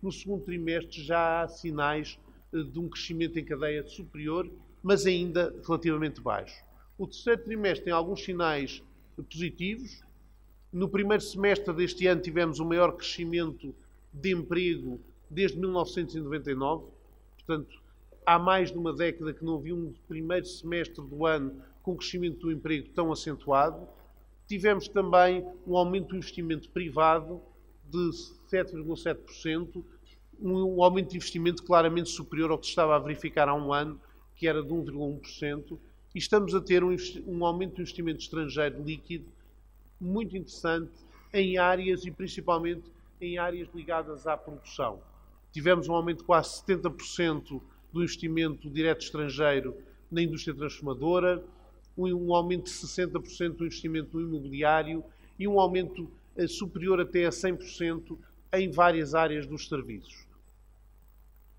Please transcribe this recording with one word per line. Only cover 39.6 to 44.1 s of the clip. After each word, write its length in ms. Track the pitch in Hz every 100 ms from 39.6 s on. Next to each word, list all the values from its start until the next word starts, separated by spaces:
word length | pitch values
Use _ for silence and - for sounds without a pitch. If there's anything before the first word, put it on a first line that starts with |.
| - - - -
muito 360 | 180 196 214 185
interessante 560 | - - 165 165 165 - - - -
em 260 | 208 190 185
áreas 460 | 180 185 185 185
e 60 | 180
principalmente 760 | - 190 - - 165 170 175 - - - -
em 160 | 175 175
áreas 320 | 175 175 170
ligadas 520 | 170 156 165 151